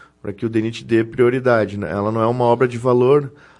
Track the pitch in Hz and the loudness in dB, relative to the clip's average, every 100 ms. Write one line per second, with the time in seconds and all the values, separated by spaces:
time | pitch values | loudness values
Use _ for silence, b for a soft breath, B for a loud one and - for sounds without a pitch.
0 | b _ 104 101 117 113 110 113 127 113 | b _ -14 -8 -4 -2 -4 -6 0 0
1 | 113 113 120 131 127 113 101 101 87 98 | 0 2 2 2 2 2 0 -4 -6 -4
2 | 104 113 113 123 120 120 127 117 127 123 | -2 0 0 2 2 2 0 -2 0 2
3 | 123 147 139 b b b | 4 2 0 b b b